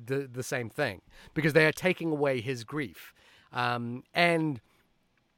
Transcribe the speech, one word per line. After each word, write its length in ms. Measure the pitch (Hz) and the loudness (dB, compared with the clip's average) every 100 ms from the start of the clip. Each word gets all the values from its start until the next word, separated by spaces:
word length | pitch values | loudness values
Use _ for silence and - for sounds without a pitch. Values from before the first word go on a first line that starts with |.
the, 240 | 117 139 139 | -4 -4 -4
the 120 | 120 | -6
same 260 | 123 135 117 | -4 -4 -4
thing, 320 | - 139 92 - - - | -2 -2 -4 -14 -20 -10
because 200 | - 156 | 0 4
they 120 | 143 156 | 6 6
are 60 | |
taking 380 | - 185 180 165 | 4 0 0 -2
away 300 | 151 143 131 | 0 2 0
his 220 | 113 127 | -2 -6
grief. 500 | 110 151 127 82 - - - - _ | -6 -6 -6 -10 -20 -20 -20 -20 _
Um, 500 | 123 123 120 120 123 - | -2 -2 -2 -4 -8 -6
and 460 | - 175 165 156 131 _ _ _ _ _ _ _ | 2 4 4 2 -2 _ _ _ _ _ _ _